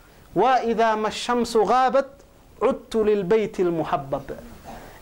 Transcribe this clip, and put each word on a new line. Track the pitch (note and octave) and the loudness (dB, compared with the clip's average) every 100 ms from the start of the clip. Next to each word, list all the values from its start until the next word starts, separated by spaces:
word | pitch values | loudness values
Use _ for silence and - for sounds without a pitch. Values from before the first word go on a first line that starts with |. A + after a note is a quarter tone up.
| - - - | -20 -20 -8
وإذا | E3 A#3 B3+ A#3 A3 A3+ | 0 2 2 0 0 2
ما | G#3+ G#3+ | 0 -2
الشمس | - - B3 A#3 A3+ | -6 -2 -2 2 2
غابت | G3 B3 C4 G#3 C4+ - - _ - - | 4 4 4 2 0 -8 -20 _ -20 -2
عدت | B3+ C4+ - A3 | -2 -2 -4 -2
للبيت | G#3+ G#3 F3+ A3 G#3 G#3+ | 2 2 2 2 0 -2
المحبب. | F3+ E3+ D3 E3 C3+ C#3 - - - - - - - - | -2 -2 -2 -4 -4 -8 -8 -14 -16 -20 -20 -20 -20 -14